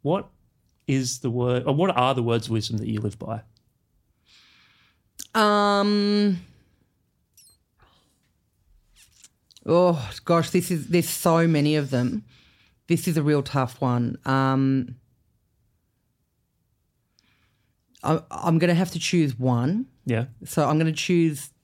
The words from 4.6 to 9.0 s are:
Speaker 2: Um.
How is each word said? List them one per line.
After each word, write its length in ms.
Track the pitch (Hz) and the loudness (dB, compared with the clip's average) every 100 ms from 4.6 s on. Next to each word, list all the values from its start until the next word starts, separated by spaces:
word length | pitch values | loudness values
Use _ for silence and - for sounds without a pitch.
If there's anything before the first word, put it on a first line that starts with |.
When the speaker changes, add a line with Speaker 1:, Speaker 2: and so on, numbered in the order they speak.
| _ _ _ _ _ - - | _ _ _ _ _ -18 -4
Speaker 2:
Um. 1040 | 226 208 208 202 202 202 208 202 208 208 175 - _ _ _ _ _ _ _ _ _ _ _ _ _ _ _ _ _ _ _ _ _ _ _ _ _ | 2 4 4 2 2 2 2 2 2 2 0 -6 _ _ _ _ _ _ _ _ _ _ _ _ _ _ _ _ _ _ _ _ _ _ _ _ _